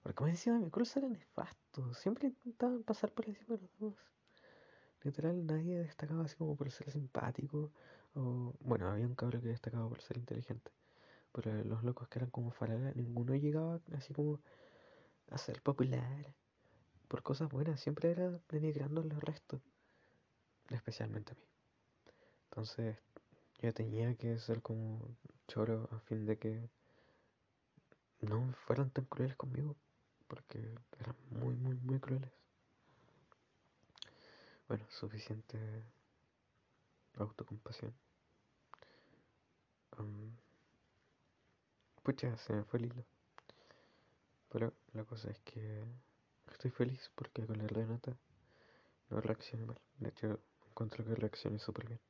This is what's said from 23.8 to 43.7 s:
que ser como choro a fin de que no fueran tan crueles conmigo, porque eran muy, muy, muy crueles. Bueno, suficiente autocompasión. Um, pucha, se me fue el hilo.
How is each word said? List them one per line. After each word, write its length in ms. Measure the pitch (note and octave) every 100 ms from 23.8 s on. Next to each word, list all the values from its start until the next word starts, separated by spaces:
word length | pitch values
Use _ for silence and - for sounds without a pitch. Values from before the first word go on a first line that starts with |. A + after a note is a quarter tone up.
| A2+ A2 A#2 A#2+
que 220 | A#2 A#2
ser 220 | A#2 A2+
como 380 | - A2+ A2 A2 A2+ A#2 - - -
choro 420 | - A2 A2+ A2+
a 80 | A2
fin 260 | - A2+ G#2+
de 120 | A2
que 320 | A2 A2 A#2 _ _ - - _ _ _ _ _ _ - _ - _ _
no 320 | G#2+ A2 B2+ B2 -
fueran 240 | B2 C3+
tan 160 | - C3
crueles 300 | - C3 C3
conmigo, 400 | C3 C3 D3 D3 _ _ _ _ _
porque 320 | - - A2 A2 A#2 A#2+ -
eran 160 | A#2 B2 -
muy, 260 | A#2+ B2+ B2
muy, 200 | B2+ B2+
muy 220 | B2 C3+
crueles. 320 | - C3 C3 - _ _ _ _ _ - - - _ - _ _ _ _ _ - - - - - - - -
Bueno, 160 | A2 A2
suficiente 680 | - G#2+ G#2+ - A2 - A2 A2 A2 A2 _ _ _ _ _ _ _ _ _ _ _ _ -
autocompasión. 760 | G#2 - - G#2+ - A2+ - A#2+ _ _ _ _ _ _ _ - - - - - _ _ _ _ _ _ _ -
Um, 340 | G#2 G#2 A2 A#2 _ _ _ _ _ _ _ _ _ _ _ _ _ _ _ -
pucha, 340 | - C3+ B2+ A2+
se 160 | -
me 100 | G#2+
fue 160 | G2+ A#2+
el 60 | A#2+
hilo. 200 | B2 A#2 _ _ - - - -